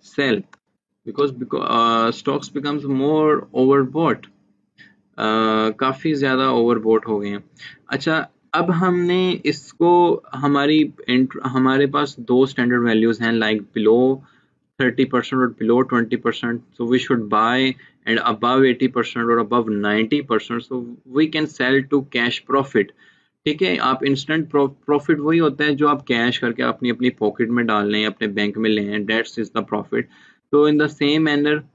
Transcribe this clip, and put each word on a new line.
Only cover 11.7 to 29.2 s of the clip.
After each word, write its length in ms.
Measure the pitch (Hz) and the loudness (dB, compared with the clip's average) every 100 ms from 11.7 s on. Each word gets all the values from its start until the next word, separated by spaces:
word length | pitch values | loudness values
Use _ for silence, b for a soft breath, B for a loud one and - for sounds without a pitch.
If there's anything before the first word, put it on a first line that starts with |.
| 135 139 | 2 2
पास 300 | 143 143 - | 0 -4 -6
दो 260 | 117 123 135 | 0 2 2
स्टैंडर्ड 360 | 131 120 123 | 2 0 2
वैल्यूज 400 | 120 110 113 113 | 2 2 2 0
हैं, 100 | 117 | 0
like 320 | 117 107 107 98 113 | 0 0 -2 -4 0
below 380 | 107 117 131 135 b b b b _ - | 4 4 4 0 b b b b _ -2
thirty 260 | 127 117 127 | -2 0 0
percent 280 | 127 - | 0 -2
और 220 | 135 123 110 | 0 -2 0
below 200 | 113 123 127 | 0 2 2
twenty 280 | 120 113 117 120 | 0 -2 -2 -4
percent, 300 | - 117 117 | -4 -6 -6
so 360 | - - 117 | -10 -8 -2
we 40 | 123 - | 0 0
should 160 | 123 107 | -2 0
buy 440 | 107 113 127 131 127 b b - | 0 2 2 0 -2 b b -4
and 80 | 113 | -2
above 420 | 120 107 120 131 | 0 -2 0 4
eighty 280 | 135 120 131 | 4 2 0
percent 300 | 123 113 120 | 0 -4 -4
और 300 | 117 117 107 | 0 0 2
above 340 | 120 113 104 104 | 0 0 -2 0
ninety 400 | 107 110 147 139 | 0 0 -2 0
percent, 280 | 107 - 117 117 | -4 -2 -8 -8
so 140 | 127 120 123 131 131 | -10 -10 -16 -6 0
we 160 | 156 156 | 0 0
can 240 | 151 - | -4 -4
sell 240 | 156 135 135 | 0 0 2
to 100 | 143 139 123 | -2 -2 -2
cash 380 | 120 - - | -2 -4 -2
profit। 320 | 135 135 117 98 b b b b _ | -2 0 0 0 b b b b _
ठीक 180 | 151 151 | -6 -2
है, 140 | 185 170 | 0 0
आप 280 | 127 160 | 0 0
instant 440 | 139 139 147 160 151 | 0 -2 -2 -4 0
pro-, 220 | 147 139 | 0 0
profit 480 | 139 - 147 143 151 | -2 -2 -2 2 0
वही 200 | 147 165 | 2 2
होता 260 | 156 135 | 2 0
है 100 | 151 | -2
जो 140 | 143 147 | 2 2
आप 140 | 139 | 0
cash 360 | - 120 120 - | 0 0 0 0
करके 240 | 120 117 | -4 -2
अपनी, 280 | 123 120 123 | -4 -2 -4
अपनी 200 | 117 127 | 0 -2
pocket 380 | 123 107 - 113 | 0 -2 0 -2
में 180 | 120 117 | 0 0
डाल 220 | 107 104 | 0 0
लें, 180 | 107 107 | 0 -2
अपने 220 | - 107 | -2 -4
bank 300 | 101 104 101 | -2 -4 -2
में 120 | 110 | 0
लें, 280 | 107 101 107 | 0 -2 -6
that's 400 | 101 110 | -2 -2